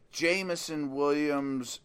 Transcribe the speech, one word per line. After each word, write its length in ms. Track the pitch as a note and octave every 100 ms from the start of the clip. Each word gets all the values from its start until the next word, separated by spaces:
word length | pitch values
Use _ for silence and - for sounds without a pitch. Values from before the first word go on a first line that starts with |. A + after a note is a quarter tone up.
| -
Jameson 800 | - E3 F#3 F#3+ D#3 - D#3 C#3+
Williams, 840 | C3+ C#3+ D3 D3+ C#3+ C#3 C3+ A#2+ -